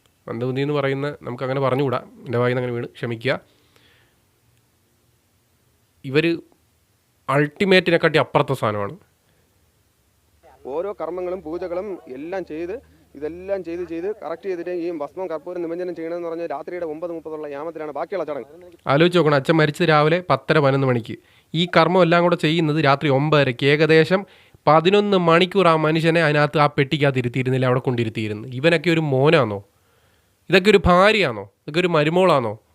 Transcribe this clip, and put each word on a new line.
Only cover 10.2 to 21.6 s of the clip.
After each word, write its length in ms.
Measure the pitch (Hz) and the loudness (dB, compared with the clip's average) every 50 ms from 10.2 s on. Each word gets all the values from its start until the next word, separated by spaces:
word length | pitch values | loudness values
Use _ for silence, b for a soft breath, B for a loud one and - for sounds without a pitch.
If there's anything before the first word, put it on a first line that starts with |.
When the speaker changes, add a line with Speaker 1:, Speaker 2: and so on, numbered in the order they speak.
| _ _ _ _ _ - - _ - 127 135 | _ _ _ _ _ -20 -20 _ -14 -10 -8
Speaker 2:
ഓരോ 180 | 156 185 202 208 - | -6 -6 -8 -8 -8
കർമ്മങ്ങളും 420 | 165 160 175 185 180 180 180 196 160 | -10 -8 -8 -6 -6 -6 -6 -8 -8
പൂജകളും 400 | 151 160 175 185 175 175 180 196 214 185 - - - 127 | -8 -8 -8 -8 -6 -6 -6 -6 -8 -10 -12 -12 -14 -14
എല്ലാം 260 | 131 147 170 185 190 170 - | -14 -12 -10 -8 -10 -10 -10
ചെയ്ത്, 240 | 151 156 170 175 202 269 b b b b b b - 139 | -10 -10 -10 -10 -10 -12 b b b b b b -14 -10
ഇതെല്ലാം 420 | 147 151 165 175 185 190 196 196 175 | -10 -10 -10 -10 -8 -8 -8 -6 -6
ചെയ്ത് 160 | 165 170 175 180 160 | -8 -10 -10 -8 -8
ചെയ്ത് 160 | 165 165 170 202 214 - - | -8 -8 -8 -8 -8 -8 -10
കറക്റ്റ് 240 | 147 165 165 - 196 | -12 -10 -10 -8 -8
ചെയ്തിട്ട് 240 | 185 170 170 180 180 180 165 | -8 -6 -6 -8 -6 -6 -6
ഈ 20 | 175 175 151 143 | -6 -6 -8 -8
ഭസ്മം 240 | 139 - 180 190 175 160 | -10 -10 -10 -8 -8 -8
കർപ്പൂരം 280 | 156 147 175 180 180 170 | -10 -10 -10 -10 -8 -8
നിമഞ്ജനം 300 | 160 165 175 180 180 170 160 | -6 -6 -6 -8 -8 -8 -8
ചെയ്യണമെന്ന് 300 | 165 165 170 175 175 170 | -8 -8 -8 -8 -8 -8
പറഞ്ഞാൽ 200 | 165 165 170 165 143 | -8 -8 -8 -8 -8
രാത്രിയുടെ 320 | 143 160 - 175 180 170 160 151 | -10 -10 -10 -10 -8 -8 -8 -8
ഒമ്പത് 200 | 160 170 175 170 | -8 -10 -10 -10
മുപ്പതുള്ള 300 | 165 156 160 156 151 151 147 143 | -10 -12 -12 -12 -10 -10 -10 -10
യാമത്തിലാണ് 380 | 139 151 170 160 160 156 151 143 139 | -10 -10 -10 -10 -10 -10 -10 -8 -8
ബാക്കിയുള്ള 260 | 170 170 202 185 160 147 | -8 -6 -6 -6 -6 -6
ചടങ്ങ്. 200 | 147 139 113 - 151 175 - - - _ - - 135 | -8 -10 -10 -14 -18 -20 -20 -20 -20 _ -4 -2 2
Speaker 1:
ആലോചിച്ച് 260 | 147 165 175 170 180 | 2 2 2 2 2
നോക്കണം, 180 | 151 151 147 139 | 2 2 2 2
അച്ഛൻ 160 | 135 - 165 160 | 2 2 2 2
മരിച്ചത് 280 | 156 147 147 - 180 160 156 | 2 2 0 0 2 2 4
രാവിലെ 260 | 151 147 156 160 180 180 - | 4 4 2 2 0 0 0
പത്തര 260 | 143 131 - - 156 156 143 | -2 0 0 0 2 2 4
പതിനൊന്ന് 240 | 135 135 139 135 131 | 2 2 2 2 2
മണിക്ക്. 240 | 123 120 - - 110 b b b b b b b - 156 | 0 0 -2 -6 -12 b b b b b b b -4 -2